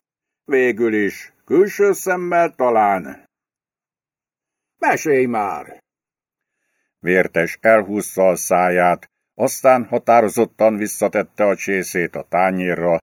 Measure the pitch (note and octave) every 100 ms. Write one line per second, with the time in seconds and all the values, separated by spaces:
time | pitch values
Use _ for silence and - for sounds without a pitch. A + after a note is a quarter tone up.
0 | _ _ _ _ - C3 B2+ G#2+ A#2 G#2+
1 | G2 - - _ - C#3+ G3+ - G3+ F3+
2 | F#3+ F3+ F3 F3 E3 - B2+ A2+ G#2 F#2+
3 | C#2+ - _ _ _ _ _ _ _ _
4 | _ _ _ _ _ _ _ - C#4+ G3
5 | D#3+ C3+ B2+ A2+ G2 D#2 - - _ _
6 | _ _ _ _ _ _ _ _ _ _
7 | E2 F#2 - E2+ E2+ - A#2 A2 G2 G#2
8 | - - F#2+ E2+ - F2+ F2+ F2+ F2 -
9 | - _ _ - C3 - C3+ B2+ A2 A#2+
10 | - A#2 G#2+ A#2 A2 - A2 G#2 G#2 -
11 | G2+ G#2 F2+ - G#2 F#2 - G2 F2 F#2
12 | E2 D2 - F2 F#2+ F#2 F2+ D#2+ E2+ E2